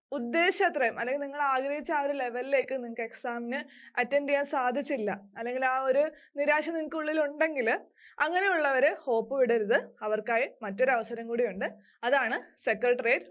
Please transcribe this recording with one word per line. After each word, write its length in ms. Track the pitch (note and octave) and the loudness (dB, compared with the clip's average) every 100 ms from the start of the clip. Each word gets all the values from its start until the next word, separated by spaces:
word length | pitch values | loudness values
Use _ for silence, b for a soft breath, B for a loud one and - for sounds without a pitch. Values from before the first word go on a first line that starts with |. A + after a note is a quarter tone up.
| _ | _
ഉദ്ദേശിച്ച 500 | C#4+ A#3+ D#4+ F4+ F#4 | -6 -2 2 2 2
അത്രയും, 360 | F4+ D#4 A#3 - | 2 2 0 0
അല്ലെങ്കിൽ 240 | A#3+ C#4+ | -4 -4
നിങ്ങൾ 200 | C#4+ C#4+ | -4 -2
ആഗ്രഹിച്ച 500 | C#4+ C4 C#4 D4 D#4 | 0 0 0 -2 -2
ആ 80 | D4+ | 0
ഒരു 120 | C#4+ | 0
ലെവലിലേക്ക് 600 | C#4+ B3 A#3+ C4 C4+ B3 | -2 -4 -4 0 0 0
നിങ്ങൾക്ക് 280 | C4 A#3+ A#3 | -4 -6 -8
exam-ിന് 600 | A#3 - B3 A#3+ A#3+ C4+ D4 B B - | -8 -8 -6 -6 -4 -6 -8 B B -4
അറ്റൻഡ് 280 | B3 C#4+ C#4+ | 0 0 2
ചെയ്യാൻ 160 | C#4+ | 0
സാധിച്ചില്ല, 760 | C#4+ C#4+ B3 B3+ C#4+ C4+ G#3 G3+ - A3+ | 0 0 0 0 -2 -2 -2 -4 -8 -10
അല്ലെങ്കിൽ 260 | A#3 B3+ | -6 -2
ആ 160 | C4 C4 | 0 2
ഒരു 300 | C4+ C4 D4+ B B C#4+ | 2 2 0 B B -2
നിരാശ 340 | D4 D4+ D4+ | 2 2 0
നിങ്ങൾക്കുള്ളിൽ 500 | E4 D#4 D#4+ D4+ D#4 | -4 -4 -4 -2 0
ഉണ്ടെങ്കിൽ, 580 | C#4+ D4+ D#4+ C#4+ A3+ D4+ - B B - | 0 0 0 0 0 0 -4 B B -2
അങ്ങനെയുള്ളവര് 800 | D4+ F4+ G4 E4+ C#4+ C4 C#4+ F#4+ | 0 2 2 2 2 4 2 2
ഹോപ്പ് 360 | C4+ A3+ A3+ | 0 0 0
വിടരുത്. 600 | C4+ A#3+ A#3 G3+ C4 - - | 2 4 4 2 0 0 -8
അവർക്കായി 480 | G#3+ G#3+ G#3+ A3+ C4 - | -4 -2 0 0 -2 -4
മറ്റൊരു 280 | G#3 G3 C4 | -6 0 2
അവസരം 360 | A#3+ G#3+ A#3 A3+ | 2 -2 -8 -4
കൂടിയുണ്ട്. 380 | A#3 A#3 F#3 D4 - b b | -2 -2 -2 -6 -8 b b
അതാണ് 600 | A#3+ C#4 A#3 D4 - _ | 0 2 2 -2 -6 _
സെക്രട്ടേറിയറ്റ് 600 | B3+ G#3 B3 B3 A3+ D#4+ - | -2 0 2 2 2 0 -2